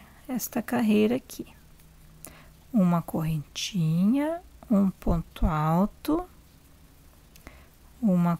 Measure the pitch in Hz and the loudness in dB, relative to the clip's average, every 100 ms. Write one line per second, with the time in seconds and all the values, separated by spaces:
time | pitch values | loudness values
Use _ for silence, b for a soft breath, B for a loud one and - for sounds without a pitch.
0 | B B - 254 - 240 - 247 220 208 | B B -10 -8 -6 -6 -4 -2 2 2
1 | 214 254 - - 339 - - - - - | 2 0 -6 -16 -16 -18 -20 -20 -20 -20
2 | - - B B B - - 240 180 170 | -20 -20 B B B -20 -4 2 2 2
3 | - 175 160 156 - - - 208 160 165 | -2 -4 -2 -4 -6 -10 -6 -2 0 2
4 | 196 277 302 339 - - - 202 196 - | 2 2 0 -6 -10 -14 0 2 2 -2
5 | - 170 - - 208 156 156 170 208 - | -2 -2 -2 -2 0 0 2 2 0 -2
6 | - 320 359 - - - - - - - | -4 -2 -4 -16 -20 -20 -20 -20 -20 -20
7 | - - - B B B B B - - | -20 -20 -20 B B B B B -20 -4
8 | 220 180 175 | 0 2 2